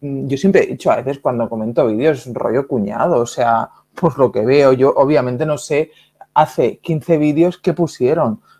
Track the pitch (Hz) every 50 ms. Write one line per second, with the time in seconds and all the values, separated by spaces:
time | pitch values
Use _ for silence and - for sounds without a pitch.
0 | 143 139 139 135 135 131 139 - 196 196 196 156 107 - 135 - - 170 107 117
1 | 127 135 139 139 - 139 123 117 113 - 113 110 110 120 120 127 123 110 107 113
2 | 143 160 147 120 - 127 110 - - 110 113 139 135 - 143 113 98 101 110 113
3 | 139 180 151 120 120 - - - 120 117 113 113 117 - _ _ _ _ - -
4 | 180 156 - 139 131 110 - 104 110 127 139 147 139 131 131 123 131 139 - 139
5 | 135 139 151 139 127 123 127 120 156 156 147 139 - - 147 147 156 151 _ _
6 | _ _ _ - - _ - - 156 - - 170 131 - - - - 170 160 151
7 | - 170 165 151 151 151 143 156 175 180 175 - - 175 151 - 127 113 - -
8 | 123 131 160 170 143 113 107 - _ _ _